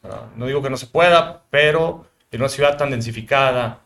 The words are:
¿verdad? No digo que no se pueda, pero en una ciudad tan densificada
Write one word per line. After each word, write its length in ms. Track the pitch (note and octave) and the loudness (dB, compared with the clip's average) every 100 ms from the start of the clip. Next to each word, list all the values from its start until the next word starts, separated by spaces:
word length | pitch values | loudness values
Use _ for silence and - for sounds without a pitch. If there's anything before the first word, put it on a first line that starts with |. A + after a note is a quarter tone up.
¿verdad? 260 | F#2+ G#2 A2+ A2 | -14 -14 -14 -10
No 100 | B2 | -4
digo 140 | C#3+ | -4
que 80 | C#3 | -4
no 80 | C3 | -8
se 100 | B2 | -4
pueda, 560 | - F3 E3+ - - _ | 2 6 6 4 -6 _
pero 580 | C#3+ D3+ D#3 E3 - - _ _ | 2 2 2 -2 -4 -14 _ _
en 100 | A#2 | -4
una 80 | C3 | -4
ciudad 280 | - C#3+ C#3+ | 2 0 2
tan 140 | C#3+ | -2
densificada 880 | B2+ A2+ A2+ A2+ C#3 C3+ B2 A#2+ A#2 | -4 -6 -10 -2 0 2 0 -4 -8